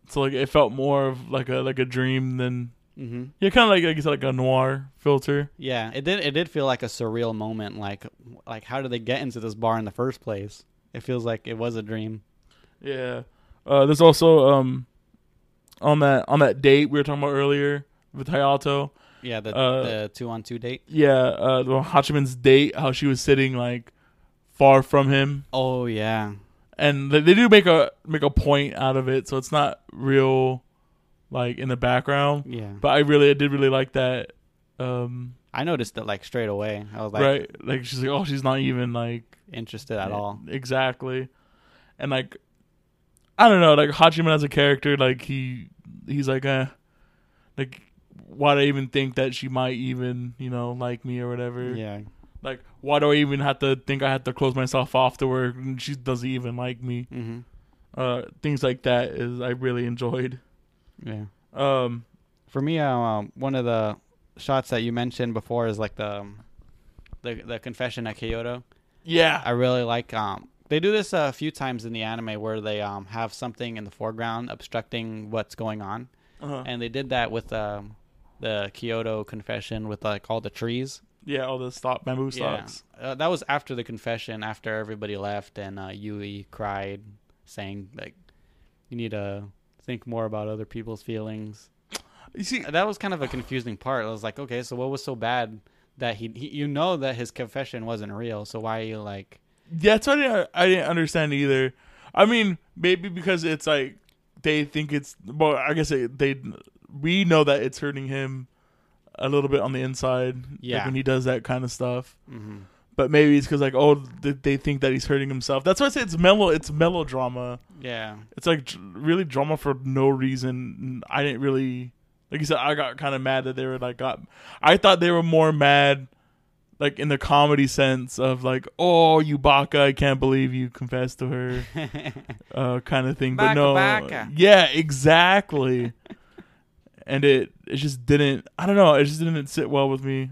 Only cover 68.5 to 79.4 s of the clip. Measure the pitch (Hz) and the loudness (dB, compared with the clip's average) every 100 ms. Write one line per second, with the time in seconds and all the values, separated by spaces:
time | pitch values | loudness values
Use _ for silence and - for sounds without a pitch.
68.5 | 123 - _ _ _ 165 165 160 143 127 | -10 -14 _ _ _ -2 2 4 2 -2
69.5 | 120 127 127 117 117 - 113 104 95 - | 0 2 0 -2 -4 -4 -6 -6 -8 -14
70.5 | _ - 151 190 214 196 175 143 - 151 | _ -4 0 2 0 0 0 -2 -2 -8
71.5 | - 135 120 113 117 110 113 113 107 110 | -6 -8 -8 -8 -8 -6 -6 -8 -8 -6
72.5 | 110 107 107 101 101 95 113 113 - 123 | -6 -4 -4 -6 -8 -10 -8 -8 -8 -12
73.5 | 107 117 113 101 - 110 110 117 113 123 | -10 -10 -10 -14 -10 -10 -6 -6 -6 -10
74.5 | - - 117 - 117 113 110 107 110 101 | -14 -10 -10 -8 -10 -8 -12 -8 -8 -8
75.5 | - 113 107 98 110 127 _ _ - 143 | -8 -8 -8 -8 -10 -12 _ _ -16 -12
76.5 | 135 127 120 117 127 135 127 113 113 - | -10 -10 -8 -8 -8 -4 -2 -2 -4 -8
77.5 | 110 104 104 107 110 _ _ _ - 110 | -8 -6 -8 -14 -20 _ _ _ -12 -6
78.5 | 104 101 - 117 113 113 110 104 110 | -6 -6 -10 -6 -6 -4 -6 -8 -12